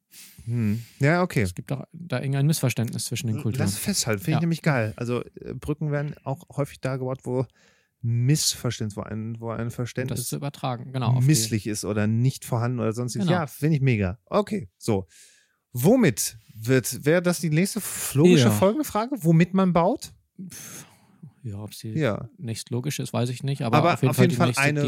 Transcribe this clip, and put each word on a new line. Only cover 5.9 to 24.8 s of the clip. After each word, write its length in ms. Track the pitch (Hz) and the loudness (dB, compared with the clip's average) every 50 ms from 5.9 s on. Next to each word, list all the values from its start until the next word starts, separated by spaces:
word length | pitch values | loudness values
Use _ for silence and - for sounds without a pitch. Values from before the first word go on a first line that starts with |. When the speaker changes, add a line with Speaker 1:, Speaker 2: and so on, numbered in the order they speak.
Speaker 1:
werden 240 | 143 147 147 147 - - - | -4 -4 -4 -6 -10 -10 -8
auch 200 | - 135 - - - - | -8 -8 -8 -10 -10 -6
häufig 240 | - 143 - - - | -4 -4 -4 -6 -8
da 160 | - 131 131 | -8 -6 -6
gebaut, 240 | 131 131 127 131 - - | -6 -6 -6 -8 -8 -6
wo 220 | 123 123 127 120 - _ _ _ _ _ _ _ _ _ _ | -4 -2 -2 -2 -4 _ _ _ _ _ _ _ _ _ _
Missverständnis, 960 | - 117 117 117 120 131 151 156 - - - - - 123 110 - 113 107 - | -4 -2 0 2 4 4 4 2 2 -2 -2 -4 -4 -6 -4 -4 -6 -6 -6
wo 60 | 113 | -8
ein, 340 | - - 107 110 110 113 113 113 | -8 -8 -8 -8 -8 -8 -10 -10
wo 80 | 113 113 | -8 -8
ein 100 | 110 113 117 | -6 -6 -6
Speaker 2:
Und 40 | 117 117 | -6 -6
Speaker 1:
Verständnis 460 | - 123 113 - 127 127 123 120 110 | -6 -8 -6 -6 -6 -6 -4 -4 -6
Speaker 2:
das 60 | 123 - | -6 -6
zu 80 | 147 | -6
übertragen, 560 | 147 147 139 - - - 135 123 117 127 131 131 | -6 -6 -8 -8 -6 -6 -6 -6 -6 -8 -8 -6
genau, 160 | 131 123 120 | -2 0 2
auf 100 | 123 127 127 | 2 4 4
die 40 | |
Speaker 1:
misslich 400 | 139 156 120 110 113 120 107 - | 4 4 4 2 0 0 -2 -2
ist 160 | 113 104 - - | -2 -4 -4 -2
oder 240 | 92 107 107 104 | -2 0 0 2
nicht 380 | 107 113 113 123 131 - - - | 2 2 2 2 2 0 -2 -6
vorhanden 340 | - 127 117 117 120 127 120 | -4 -2 0 0 0 -2 -2
oder 140 | 110 113 107 | -2 -2 -2
sonstiges. 340 | 120 123 120 110 123 202 | -2 -4 -6 -4 -2 0
Speaker 2:
Genau. 120 | 165 180 180 | 0 0 0
Speaker 1:
Ja, 80 | 156 | -2
finde 280 | 127 - - 139 156 165 | -4 -6 -2 0 0 2
ich 60 | 131 | 2
mega. 380 | 135 135 120 104 98 92 90 - _ | 4 4 4 4 2 0 -2 -6 _
Okay, 440 | - - 185 104 - - - 139 - _ | -4 -2 -2 -2 -2 -4 -8 -8 -10 _
so. 300 | _ - - 107 95 87 - _ - - - _ _ _ _ _ _ _ _ - | _ -2 0 0 0 0 -4 _ -20 -20 -20 _ _ _ _ _ _ _ _ -4
Womit 640 | 123 127 175 247 262 226 151 110 - - - - - _ - - | 2 4 4 6 6 6 4 2 2 -2 -6 -8 -12 _ -20 -16
wird, 500 | 107 110 120 131 131 - - 135 107 - | -6 0 2 4 4 2 0 -4 -2 0
wäre 160 | 143 160 185 | 2 2 2
das 180 | 175 180 170 - | 2 0 -2 -2
die 80 | - 160 | 0 0
nächste 300 | 151 156 190 196 - 208 | 2 2 2 0 -2 -6
f-, 340 | - - - - - - - | -6 -8 -8 -8 -6 -2 2
logische 300 | 131 156 180 180 151 123 | 6 8 8 8 8 8
Speaker 2:
Ja. 60 | 113 | 6
Speaker 1:
Folgefrage? 640 | 107 104 - 196 226 311 285 - - 208 226 254 294 214 | 6 4 4 4 2 2 -2 -2 -2 -2 -2 -2 -4 0
Womit 340 | 147 165 165 160 175 175 196 | 2 4 6 6 6 4 4
man 200 | 190 190 185 165 | 2 4 4 4
baut? 400 | 175 165 190 277 - - - - _ _ _ _ - 190 175 | 4 4 2 2 -2 -6 -12 -18 _ _ _ _ -18 -16 -16
Speaker 2:
Pff, 360 | - - - - - - - - _ _ _ _ _ _ - 135 _ _ - | -16 -18 -18 -18 -18 -18 -20 -20 _ _ _ _ _ _ -20 -20 _ _ -10
ja, 140 | 117 101 101 | -10 -8 -8
ob 120 | 107 104 - | -10 -12 -12
sie 160 | - - 110 110 160 | -12 -8 -4 -2 0
Speaker 1:
Ja. 300 | 151 117 101 - - 120 _ | 0 0 0 -2 -6 -12 _
Speaker 2:
nicht 320 | - - 117 113 - - - | -10 -8 -8 -8 -8 -6 -6
logisch 280 | 120 120 123 147 - - | -4 -4 -2 -4 -4 -4
ist, 120 | 131 - - | -6 -4 -2
weiß 160 | 117 120 123 | 0 0 0
ich 140 | 127 - - | -2 -4 -4
nicht, 200 | 135 139 - 139 | -4 -4 -2 0
aber 140 | 117 117 | 2 2
Speaker 1:
Aber 160 | 151 156 170 160 | 4 4 2 2
Speaker 2:
auf 80 | - | 2
jeden 100 | - 127 | 2 2
Speaker 1:
auf 40 | 120 | 4
Speaker 2:
Fall 60 | - 127 | 4 4
Speaker 1:
jeden 80 | - | 4
Speaker 2:
die 40 | 165 | 4
Speaker 1:
Fall 100 | - - | 4 2
Speaker 2:
nächste, 160 | 123 120 131 139 | 2 2 2 2
Speaker 1:
eine, 180 | 147 147 147 | 2 2 0